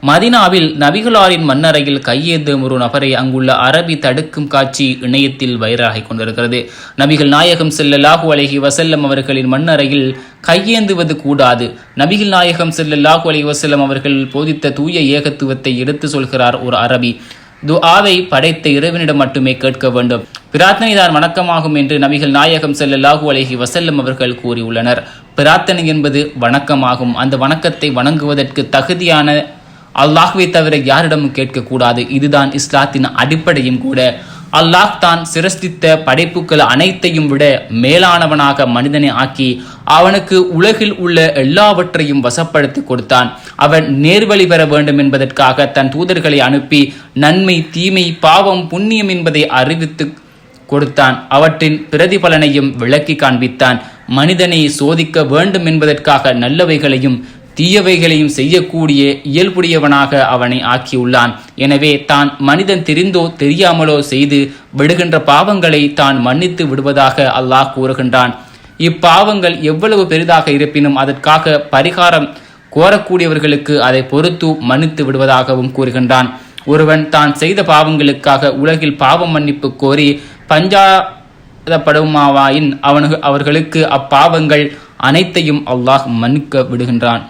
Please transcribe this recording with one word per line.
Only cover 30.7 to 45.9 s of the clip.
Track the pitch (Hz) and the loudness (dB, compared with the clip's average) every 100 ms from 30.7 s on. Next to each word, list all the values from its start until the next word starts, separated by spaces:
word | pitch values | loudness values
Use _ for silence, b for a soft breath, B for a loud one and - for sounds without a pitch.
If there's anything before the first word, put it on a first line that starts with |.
| 151 | -2
யாரிடமும் | 131 135 170 151 143 | 0 0 0 0 -2
கேட்கக்கூடாது. | 135 131 131 107 127 120 120 120 | -4 -6 -6 -6 -2 0 0 -2
இதுதான் | 139 143 143 139 | -2 0 0 0
இஸ்லாத்தின் | 143 - 143 143 139 | -2 -2 0 0 0
அடிப்படையும் | 127 - 127 160 160 170 127 127 | -2 -2 -2 -2 0 -2 0 -2
கூட. | 262 127 127 - B B B | -4 -2 -2 -2 B B B
அல்லாஹ் | 151 165 175 208 - | 0 2 4 2 0
தான் | 180 165 165 | 0 0 -2
சிருஷ்டித்த | 165 170 190 185 165 165 156 156 | -4 -4 -4 -8 -2 2 2 2
படைப்புகள் | 131 165 - 160 151 | 0 0 -4 -2 2
அனைத்தையும் | 127 123 185 185 185 160 151 | 2 2 -2 -2 -2 -2 -2
விட | 139 147 131 - | 2 2 2 -2
மேலானவனாக | 113 127 160 180 175 160 151 143 139 135 | -2 2 4 4 2 2 0 0 0 0
மனிதனை | 120 135 147 143 | 0 -2 0 0
ஆக்கி, | 117 135 - 131 123 B B | 0 -4 -2 -4 -4 B B
அவனுக்கு | - 156 185 196 190 185 180 | 0 2 4 0 0 0 2
உலகில் | 165 190 214 214 185 | 2 2 2 -2 -2
உள்ள | 175 170 160 | -2 2 2
எல்லாவற்றையும் | 143 135 165 208 190 180 170 151 139 | 0 0 4 4 2 -2 -2 -2 0
வசப்படுத்தி | 120 120 165 - 139 139 | -2 -2 -2 -2 -2 -4
கொடுத்தான். | 277 123 - 127 123 - B B | -6 -6 0 0 0 -4 B B
அவன் | 147 160 156 139 | 2 2 0 0
நேர்வழி | 147 196 214 202 185 | 2 2 2 2 2
பெற | 165 156 | 2 2
வேண்டும் | 147 147 143 | 0 0 2
என்பதற்காக | 139 135 131 - 135 127 139 | 2 0 -2 0 0 2 0
தன் | - 135 | 0 -2